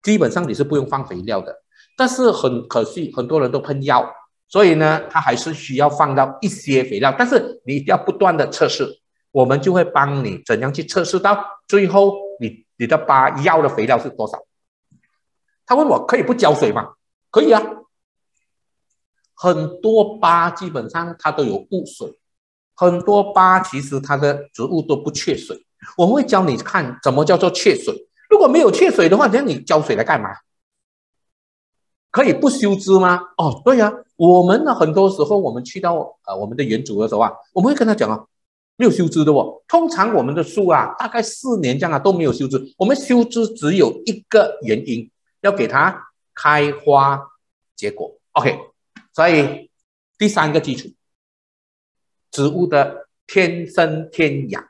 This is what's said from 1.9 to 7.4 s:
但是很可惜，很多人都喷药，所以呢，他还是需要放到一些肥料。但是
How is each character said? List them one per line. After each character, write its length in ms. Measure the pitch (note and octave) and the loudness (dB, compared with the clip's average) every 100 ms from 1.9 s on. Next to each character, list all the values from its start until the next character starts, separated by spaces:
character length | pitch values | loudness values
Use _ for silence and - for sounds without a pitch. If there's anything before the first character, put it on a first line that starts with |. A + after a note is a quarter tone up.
| _ | _
但 100 | B3+ | -4
是 240 | B3+ B3 | 2 0
很 380 | F#3 C3+ A#2+ - | 2 -2 -4 -4
可 160 | - | -4
惜， 260 | A2 - D3 - | -4 -6 -10 -8
很 100 | B2 | -4
多 140 | D#3 | -2
人 100 | B2+ | -2
都 80 | C#3 | -4
喷 240 | C#3+ C#3 | -6 -6
药， 240 | C#3 B2 - - _ _ _ | 0 0 0 -10 _ _ _
所 180 | F#3+ | 4
以 100 | G3 | 4
呢， 260 | D#3 D#3 D#3 - | 4 2 0 -2
他 120 | E3 | -2
还 140 | C#3+ | 0
是 200 | A#2+ E3 | -2 -4
需 220 | D#3 - C3+ | -12 -8 0
要 120 | C#3+ | 0
放 260 | C#3+ D3 | 2 0
到 220 | C3+ C3 - | 2 0 -2
一 60 | G3+ | -8
些 360 | - - C3+ | -6 0 0
肥 160 | B2+ G3+ | 0 0
料。 120 | - E3 | 0 0
但 80 | A#3+ | 2
是 360 | B3 | 2